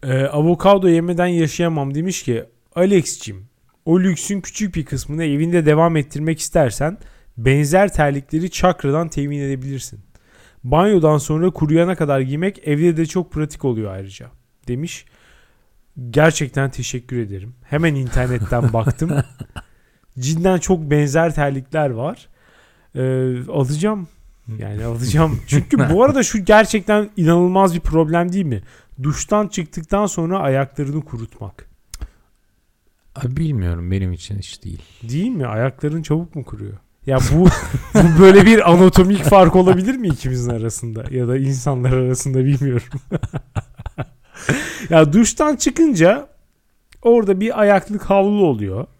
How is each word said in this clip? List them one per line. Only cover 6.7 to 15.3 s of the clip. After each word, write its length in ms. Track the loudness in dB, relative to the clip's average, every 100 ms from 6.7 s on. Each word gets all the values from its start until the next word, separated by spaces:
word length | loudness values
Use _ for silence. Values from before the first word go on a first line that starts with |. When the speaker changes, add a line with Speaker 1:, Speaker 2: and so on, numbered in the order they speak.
| -2 -6 -6 -18 _ _ -4
Speaker 1:
benzer 560 | 0 2 2 2 2
terlikleri 580 | 0 -2 -2 -4 -6 -6
Çakra'dan 580 | 0 0 0 -2 -4 -4
temin 320 | -6 -6 -6
edebilirsin. 600 | -6 -8 -8 -12 -12 -18 _ _ _ _ _ _
Banyodan 540 | -2 2 4 4 4 2
sonra 320 | 0 0 0
kuruyana 440 | 0 0 2 0 -2
kadar 240 | -2 -2
giymek 480 | -2 -4 -4 -6 -4
evde 280 | 0 2 0
de 100 | -2
çok 260 | -4 -6
pratik 320 | -6 -8 -6
oluyor 280 | -6 -4 -6
ayrıca." 340 | -10 -14 -18 -20 _ _ _ -10
demiş. 360 | -8 -8 -14 -20 _ _